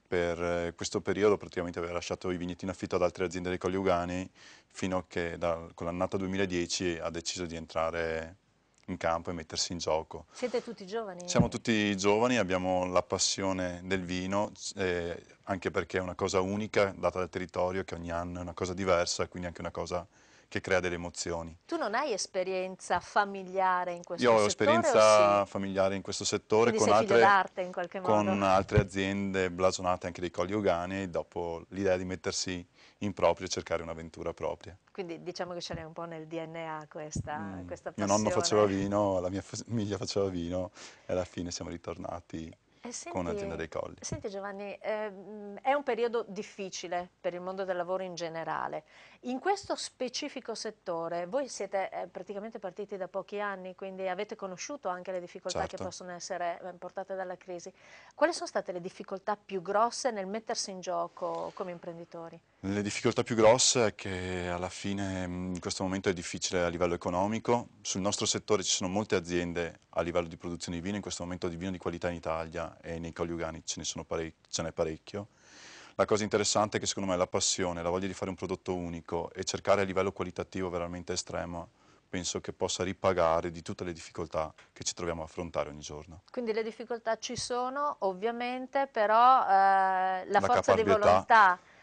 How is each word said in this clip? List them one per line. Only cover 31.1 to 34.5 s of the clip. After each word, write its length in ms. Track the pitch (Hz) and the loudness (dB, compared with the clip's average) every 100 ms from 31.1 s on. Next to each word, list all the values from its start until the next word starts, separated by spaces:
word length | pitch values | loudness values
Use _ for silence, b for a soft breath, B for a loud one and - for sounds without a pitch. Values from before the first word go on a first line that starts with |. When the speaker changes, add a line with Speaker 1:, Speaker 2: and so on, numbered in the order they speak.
| 80 78 - 85 82 85 | -4 -4 -6 -4 -6 -8
Speaker 1:
l'idea 280 | 92 98 92 | -2 2 2
di 80 | 92 | 0
mettersi 600 | 92 98 - - 90 87 b b b | -4 -4 -4 -4 -6 -8 b b b
in 140 | 101 | -6
proprio 340 | 90 87 85 92 | 4 4 4 -2
e 20 | |
cercare 320 | - - 85 | -6 -4 -4
un'avventura 520 | 82 82 82 - 85 | -4 -10 -12 -8 -8
propria. 440 | 80 78 | -4 -6